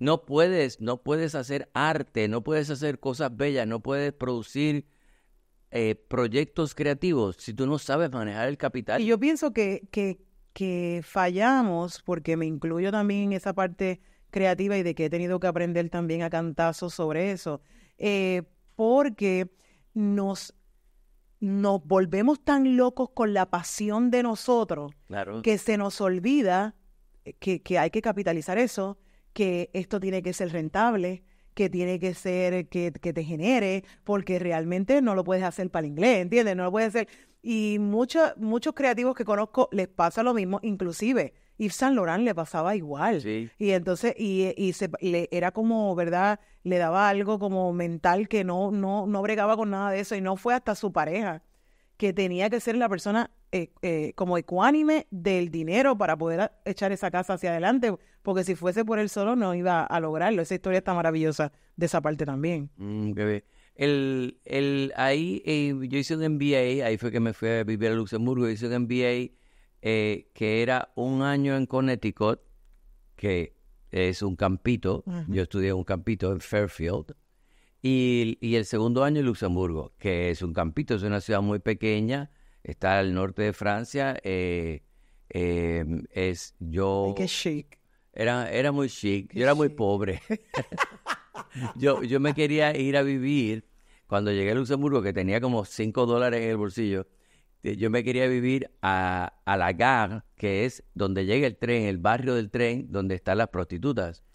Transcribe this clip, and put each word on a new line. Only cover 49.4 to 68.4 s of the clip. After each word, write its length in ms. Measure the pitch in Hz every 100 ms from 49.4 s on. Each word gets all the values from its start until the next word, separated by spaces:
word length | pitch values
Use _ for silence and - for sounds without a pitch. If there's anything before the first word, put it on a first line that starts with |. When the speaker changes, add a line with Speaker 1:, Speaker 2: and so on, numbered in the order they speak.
| 208 220
Speaker 2:
con 120 | 214
nada 200 | 196 202
de 80 | 196
eso, 160 | 196 208
y 60 |
no 160 | 190 190
fue 160 | 240
hasta 200 | 247 -
su 180 | 202 202
pareja 500 | 170 151 180 208 160 - _ _ _ _ -
que 160 | 208
tenía 360 | 180 190 180 208
que 100 | 233
ser 160 | 233 226
la 120 | 233
persona, 400 | 190 202 220 240 - _
eh, 220 | 190 165 _
eh, 300 | 185 165 151 -
como 200 | 180 175
ecuánime 640 | - 180 226 302 302 311 -
del 400 | 190 180 185 175
dinero 440 | 165 156 196 269 226
para 220 | 185 156
poder 240 | 165 165
a-, 100 | 220 - -
echar 260 | 190 196
esa 200 | 196 190
casa 220 | 180 185
hacia 180 | 185 180
adelante, 420 | 165 180 254 233 185 - _
porque 200 | - 190
si 120 | 185 180
fuese 280 | 175 185
por 140 | 220 220
él 100 | 214
solo 280 | - 202 247
no 180 | 196
iba 300 | 175 180 170
a 160 | 156 170
lograrlo. 420 | 160 156 180 214
Esa 140 | 165 185
historia 240 | 190 185
está 160 | 185 175
maravillosa 560 | 165 160 156 147 147 - _ -
de 100 | 170
esa 160 | 170
parte 240 | 151 151 147
también. 460 | 135 160 170 143 -
Speaker 1:
Mm, 340 | 98 107 104
qué 140 | 101 104
bien. 180 | 104 - _ _ -
El, 640 | 143 143 135 131 123 - -
el, 480 | 135 139 139 135 -
ahí, 480 | 131 143 170 196 -
eh, 300 | 151 143 135 131
yo 120 | 135
hice 160 | 139 156
un 80 |
M 140 | 160 151
B 420 | 143 135 127 131
A, 60 | 120
ahí 100 | 107
fue 140 | 117
que 80 | 117
me 140 | 117
fui 160 | 107 113
a 140 | 113
vivir 280 | 107 110 110
a 20 |
Luxemburgo, 560 | 113 104 113 120 131